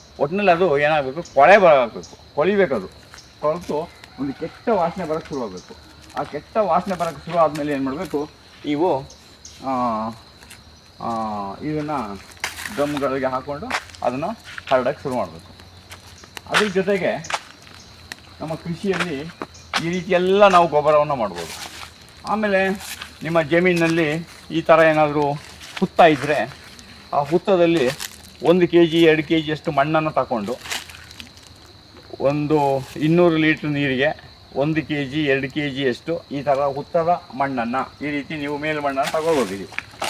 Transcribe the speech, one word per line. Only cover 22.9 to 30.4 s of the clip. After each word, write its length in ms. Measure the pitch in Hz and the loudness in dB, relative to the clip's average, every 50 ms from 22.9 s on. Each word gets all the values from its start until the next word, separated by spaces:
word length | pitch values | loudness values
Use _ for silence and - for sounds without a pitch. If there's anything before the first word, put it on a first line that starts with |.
| - - - - - - 139 | -14 -14 -16 -18 -16 -12 -6
ನಿಮ್ಮ 180 | 156 170 170 | -2 0 0
ಜಮೀನಿನಲ್ಲಿ 840 | 160 135 165 170 180 185 175 170 165 165 165 170 165 147 147 165 170 - - - - - | 2 2 2 4 4 4 4 2 2 2 2 2 0 0 -2 -4 -6 -10 -16 -20 -12 -6
ಈ 100 | 160 165 | -4 -2
ಥರ 180 | 160 - 160 160 | 4 6 6 6
ಏನಾದರೂ 520 | 160 160 156 156 156 147 143 151 147 143 143 151 - - - - - - - - | 6 6 4 4 2 2 2 0 0 -2 -2 -6 -10 -16 -20 -20 -20 -18 -6 -4
ಹುತ್ತ 200 | 196 - - - | -4 0 4 6
ಇದ್ರೆ, 680 | 185 165 156 131 131 147 151 123 107 131 - - - - - - - - - - - - - | 6 6 6 4 0 0 0 -2 -2 -4 -6 -12 -20 -20 -20 -20 -20 -20 -20 -20 -12 -4 -4
ಆ 60 | 139 | -2
ಹುತ್ತದಲ್ಲಿ 720 | 143 139 165 180 - 214 196 175 175 165 170 160 123 123 147 - - - - - - - - - 120 | 0 0 0 0 2 2 4 4 4 4 4 2 2 0 -2 -4 -8 -14 -14 -18 -20 -20 -14 -2 2
ಒಂದು 240 | 143 175 185 175 170 | 4 4 4 4 4
ಕೆ 180 | 170 170 175 160 | 6 6 6 6
ಜಿ, 140 | 156 170 | 4 6
ಎರಡು 220 | 165 160 156 156 147 | 6 6 6 4 2
ಕೆ 180 | 143 165 160 | 0 0 0
ಜಿಯಷ್ಟು 300 | 156 151 156 147 - 170 | 0 -2 -4 -4 -4 -2
ಮಣ್ಣನ್ನು 400 | 151 139 139 151 160 156 156 156 | 0 0 2 2 2 0 0 0
ತಗೊಂಡು, 460 | - 139 127 - 127 113 | 0 -2 -2 -2 -2 -4